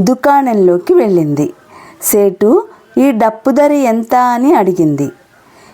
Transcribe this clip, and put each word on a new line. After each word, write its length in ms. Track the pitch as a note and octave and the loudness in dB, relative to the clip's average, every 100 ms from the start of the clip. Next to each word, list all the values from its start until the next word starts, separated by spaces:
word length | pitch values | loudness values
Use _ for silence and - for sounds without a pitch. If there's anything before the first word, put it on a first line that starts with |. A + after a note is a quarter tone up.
దుకాణంలోకి 920 | F#3+ B3 C#4+ C#4+ C4 A3 F#3 F3 F3+ | -2 0 0 0 0 2 2 2 0
వెళ్ళింది. 580 | F4+ A3+ F3+ D3+ C#3+ C#3+ - _ - - - | 0 2 0 0 -2 -4 -8 _ -20 -20 -14
సేటు, 640 | - G#3+ G3+ F#3 G#3 E4+ G#4+ - _ - | -4 0 0 0 2 2 -2 -12 _ -2
ఈ 120 | C4+ | 0
డప్పు 400 | A3+ A3 A3 - | 0 -2 -2 -2
ధర 220 | C4 D4 | 0 0
ఎంత 420 | D4 B3+ A3+ A3+ | 0 -2 -2 -2
అని 400 | B3 B3 A#3+ C4 | 0 0 0 0
అడిగింది. 560 | D#4 F#3+ F3+ D#3 C#3+ C#3 - _ _ _ - - | 2 0 0 0 -2 -6 -10 _ _ _ -20 -20